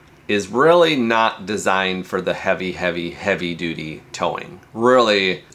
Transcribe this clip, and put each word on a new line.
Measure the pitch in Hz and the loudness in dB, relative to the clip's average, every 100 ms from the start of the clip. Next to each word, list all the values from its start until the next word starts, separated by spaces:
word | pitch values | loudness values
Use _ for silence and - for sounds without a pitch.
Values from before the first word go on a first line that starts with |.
| _ _ - | _ _ -4
is | 104 95 | -2 -2
really | 117 156 175 165 143 | 2 4 6 4 2
not | 113 113 113 - 95 | 2 2 2 -2 -6
designed | 104 101 95 95 92 90 | -4 0 0 0 -4 -4
for | 98 | -4
the | 90 | -4
heavy, | 85 98 87 92 | -2 -2 -2 -4
heavy, | 80 90 85 85 | -4 -4 -4 -6
heavy | 87 98 87 87 82 | -4 -2 -2 -4 -4
duty | 85 78 78 76 - | -6 -6 -10 -14 -16
towing. | - 87 - - 95 - | -4 -4 -4 -10 -18 -14
Really, | 110 120 127 113 101 95 90 - | 0 4 6 4 2 0 -2 -8